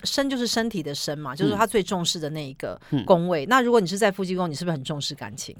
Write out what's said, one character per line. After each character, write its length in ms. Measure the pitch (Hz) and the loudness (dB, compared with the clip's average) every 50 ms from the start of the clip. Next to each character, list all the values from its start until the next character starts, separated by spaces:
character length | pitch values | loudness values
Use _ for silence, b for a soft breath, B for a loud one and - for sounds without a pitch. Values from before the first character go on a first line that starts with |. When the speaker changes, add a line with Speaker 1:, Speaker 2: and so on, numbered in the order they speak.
| - | -4
Speaker 1:
身 240 | - - - 277 277 | -4 -2 0 0 0
就 80 | 269 247 | 0 0
是 100 | 240 226 | 0 0
身 220 | - 233 226 233 | 0 0 0 0
体 120 | - - | -2 -4
的 140 | 151 147 143 | -6 -6 -6
身 220 | - - - 147 151 | -6 -4 -4 -6 -6
嘛， 160 | 151 131 127 | -6 -6 -4
就 80 | 147 190 | 0 2
是 60 | 208 | 2
说 80 | 208 202 | 4 2
他 100 | 226 220 | 2 2
最 160 | - 214 185 | 2 0 0
重 220 | - 202 180 170 | 0 -2 -2 0
视 120 | - - 175 | -2 -2 -2
的 120 | 156 143 | -2 -4
那 200 | 156 156 147 135 | -4 -6 -6 -8
一 40 | 135 | -8
个 260 | - - 117 90 - B B 151 139 107 | -8 -8 -8 -8 -8 B B -2 0 4
宫 220 | - 190 170 170 180 | 4 4 4 4 2
位。 160 | 175 156 139 | 0 0 2
Speaker 2:
嗯。 40 | 185 | 4
嗯。 20 | |
Speaker 1:
那 100 | 247 262 | 4 4
如 100 | 240 240 | 4 6
果 120 | 233 233 | 6 4
你 60 | 190 160 | 4 4
是 100 | 190 196 | 0 2
在 120 | 226 202 | 2 2
夫 140 | 190 - 196 | 2 2 -2
妻 100 | 180 185 | -2 0
宫， 160 | 180 185 170 | 0 -2 -2
你 60 | 147 | -2
是 80 | 131 175 | -4 -2
不 80 | 175 | -2
是 0 | |
很 100 | 165 139 | -2 -4
重 200 | 131 - 160 143 | -4 -6 -6 -6
视 120 | 135 - 147 | -6 -6 -8
感 220 | - 120 104 107 | -8 -10 -12 -10
情？ 180 | - - - - - | -12 -12 -12 -12 -6